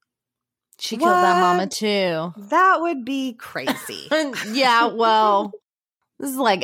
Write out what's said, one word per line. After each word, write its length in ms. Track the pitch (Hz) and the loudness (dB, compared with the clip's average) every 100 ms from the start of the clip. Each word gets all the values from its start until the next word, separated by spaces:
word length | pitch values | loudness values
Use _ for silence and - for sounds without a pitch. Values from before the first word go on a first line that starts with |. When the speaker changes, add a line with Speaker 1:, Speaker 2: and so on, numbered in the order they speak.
| _ _ _ _ _ _ _ - | _ _ _ _ _ _ _ -14
Speaker 1:
She 180 | - 226 | -10 0
killed 120 | 349 | 2
that 300 | 359 359 359 | 4 4 4
mama 240 | 175 359 | 2 2
Speaker 2:
What? 80 | 196 | -2
Speaker 1:
too. 640 | - 214 202 185 160 170 202 202 | -4 -2 0 0 -2 -6 -10 -2
Speaker 2:
That 320 | 320 381 320 | 2 4 4
would 240 | 339 277 233 | 0 -4 -6
be 280 | 269 262 | -6 -6
crazy. 760 | 226 - 147 277 - - 92 - | -10 -12 -8 -6 -6 -8 -12 -2
Speaker 1:
<laughs> 400 | 311 285 214 208 | -2 -2 -6 -6
Yeah, 360 | 247 254 233 233 | 0 2 4 2
well, 680 | 220 226 220 214 202 208 - _ _ _ | 2 2 4 4 2 -2 -10 _ _ _
Speaker 2:
<laughs> 340 | _ _ - | _ _ -12
Speaker 1:
this 100 | 277 | -8
is, 80 | 262 | -2
like, 240 | 233 190 | 0 2